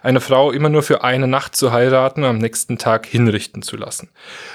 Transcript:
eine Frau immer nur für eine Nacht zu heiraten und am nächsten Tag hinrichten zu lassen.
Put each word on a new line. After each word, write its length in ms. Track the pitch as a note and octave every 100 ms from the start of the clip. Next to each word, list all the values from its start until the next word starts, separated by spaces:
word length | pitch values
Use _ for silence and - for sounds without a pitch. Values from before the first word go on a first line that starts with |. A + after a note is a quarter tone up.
eine 180 | B2+ C3
Frau 300 | - C3 C#3+
immer 160 | C3+ D3+
nur 140 | D3+
für 220 | C#3+ D3
eine 220 | B2+ B2+ B2+
Nacht 300 | C3+ - -
zu 160 | C3
heiraten 500 | A#2+ C3 C3 C3 -
und 60 | C3
am 100 | A2
nächsten 380 | A2+ - - A#2
Tag 300 | A#2 A2 -
hinrichten 560 | A#2 A#2 G#2+ - -
zu 160 | - G#2
lassen. 320 | - - - _ - - -